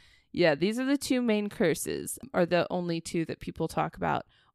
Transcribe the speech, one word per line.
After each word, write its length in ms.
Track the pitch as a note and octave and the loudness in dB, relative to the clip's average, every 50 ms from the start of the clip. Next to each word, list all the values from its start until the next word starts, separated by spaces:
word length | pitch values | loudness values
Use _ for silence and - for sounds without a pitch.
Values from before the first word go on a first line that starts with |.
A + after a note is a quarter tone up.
| - _ _ _ _ _ - | -20 _ _ _ _ _ 0
Yeah, 220 | - F3 E3 D3 | 4 4 4 4
these 220 | C3+ E3+ G3+ A3 B3 | 4 2 0 2 2
are 80 | C4 | 0
the 120 | C4 C#4+ C#4 | 0 0 0
two 240 | - - C#4 B3 | 2 2 0 2
main 280 | B3 A#3 G#3+ G#3 G#3 G3+ | 2 2 2 2 0 -2
curses, 720 | - - G#3+ D#3+ C#3+ - - - - C#2+ - - - - - - - | 0 2 2 2 2 0 -2 -4 -4 -6 -6 -8 -10 -12 -12 -4 0
are 120 | F#3+ F3 | 0 2
the 220 | E3+ F3 E3+ - - | 4 4 2 2 2
only 320 | - F3+ F3 F3 E3 E3 | -2 -2 -2 -2 -4 -4
two 240 | - - - E3+ D#3+ | -4 -4 -4 -4 -4
that 140 | - - - | -4 -6 -10
people 280 | - - - - E3 D#3+ | -10 -10 -6 -4 -4 -4
talk 300 | - D#3+ D3+ D#3 - - | -2 -2 -4 -4 -4 -4
about. 280 | F3 E3 D3 - - _ _ _ _ _ _ | -2 -2 -2 -2 -4 _ _ _ _ _ _